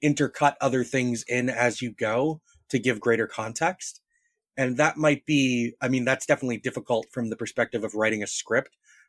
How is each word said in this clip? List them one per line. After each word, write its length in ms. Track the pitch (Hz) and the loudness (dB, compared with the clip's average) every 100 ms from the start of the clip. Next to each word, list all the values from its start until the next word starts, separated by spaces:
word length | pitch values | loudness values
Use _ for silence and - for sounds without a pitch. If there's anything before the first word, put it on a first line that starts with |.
intercut 520 | 151 147 135 - 143 - | 0 2 0 2 2 2
other 220 | 143 127 | 0 0
things 400 | 117 131 123 117 - | 0 0 0 -2 -2
in 200 | 123 123 | -2 0
as 320 | 120 120 104 | 2 0 0
you 120 | 120 | -8
go, 500 | 104 110 117 151 156 _ _ - | -4 0 2 0 -2 _ _ -2
to 60 | 127 | 0
give 200 | 120 107 | 0 0
greater 260 | 120 113 107 | 2 2 0
context. 760 | - 110 113 165 185 - - _ _ _ _ _ - | -4 -8 -2 -2 -4 -12 -18 _ _ _ _ _ -4
And 180 | 127 123 | -2 2
that 200 | 151 - | 0 2
might 280 | 151 143 - | 2 2 2
be, 480 | 147 131 123 117 - | 2 4 2 -2 -2
I 60 | 127 | 0
mean, 160 | 131 | 0
that's 220 | 123 131 - | 2 0 0
definitely 320 | 143 131 110 | 0 0 -4
difficult 480 | 127 - - 117 - | -6 -6 -2 -2 -2
from 180 | 127 113 | -6 -6
the 60 | 110 | -6
perspective 480 | 113 - 117 113 | -6 -2 -2 -2
of 100 | 107 | -4
writing 280 | 107 110 107 | 0 0 0
a 60 | 101 | -4
script, 480 | - - 113 139 _ _ - | -6 0 0 -2 _ _ -20